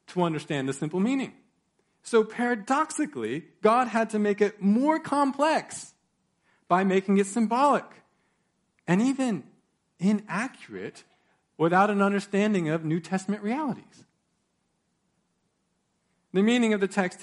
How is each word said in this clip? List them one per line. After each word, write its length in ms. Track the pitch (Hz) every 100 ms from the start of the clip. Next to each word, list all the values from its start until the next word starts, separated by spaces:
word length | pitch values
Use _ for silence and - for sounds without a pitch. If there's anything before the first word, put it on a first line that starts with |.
| -
to 140 | 180
understand 460 | 170 156 - 147 135
the 40 |
simple 280 | 131 156 180
meaning. 320 | 208 269 220 - _ _ _ _ _ _
So 220 | - 233
paradoxically, 1200 | 220 - 240 240 196 269 311 - 294 135 110 135 - _
God 280 | 214 233 254
had 220 | 220 220
to 80 | 214
make 220 | 208 202
it 200 | 202 -
more 380 | 196 214 285 320
complex 960 | 320 285 285 269 294 202 - - - _ _ _ _ _ _ _ -
by 160 | 175
making 340 | 190 190 190 196
it 80 | 196
symbolic 580 | 240 220 233 285 247 - - _ _ _ _ _ _ _ _ -
and 140 | 180
even 440 | 247 262 262 180 117 _ _ _ _ -
inaccurate 1040 | 185 208 208 170 247 - - 98 104 - - _ _ _ _ -
without 340 | 160 175 208
an 120 | 202
understanding 680 | 202 202 - 196 214 202 160
of 160 | 160
New 160 | 160 165
Testament 420 | - 190 190 208
realities. 600 | 202 262 302 202 - - - _ _ _ _ _ _ _ _ _ _ _ _ _ _ _ _ _ _ _ _ _ _
The 100 | 180
meaning 300 | 208 247 226
of 80 | 214
the 80 | 190
text 320 | - 180 -